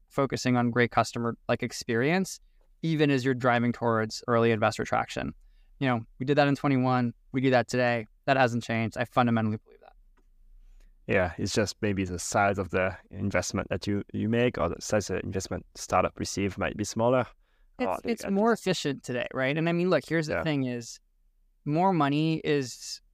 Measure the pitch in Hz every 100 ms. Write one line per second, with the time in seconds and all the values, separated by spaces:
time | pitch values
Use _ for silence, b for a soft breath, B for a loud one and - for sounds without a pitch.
0 | - - 139 139 127 123 120 120 120 -
1 | 113 120 117 113 - 120 123 - - 117
2 | 139 180 185 - - _ _ _ 165 151
3 | 147 135 131 127 127 120 120 113 120 110
4 | 110 - - 117 117 110 107 - - 117
5 | 117 - - - - _ _ - 135 120
6 | 117 - 131 147 143 139 143 131 127 127
7 | 120 - _ 135 131 123 117 123 123 120
8 | 110 _ - 131 127 117 - 113 113 -
9 | 120 131 120 113 110 110 - 58 - -
10 | _ _ _ _ - - - - - _
11 | - 101 90 - 101 - 101 - 107 98
12 | 92 87 - 110 101 101 90 92 95 92
13 | - 95 98 90 - 95 - 98 - 101
14 | - 104 104 117 123 - 85 - - 104
15 | 98 95 98 95 - 87 - - - 92
16 | 87 - 87 - 98 95 82 - 101 110
17 | 117 127 - - _ _ _ - 240 -
18 | - 226 - 196 226 220 190 170 147 135
19 | - 123 - - 131 156 165 170 180 156
20 | - 165 156 170 165 143 131 120 117 -
21 | _ _ _ _ _ _ 147 151 190 175
22 | 143 147 160 160 - 147 127 - - -
23 | _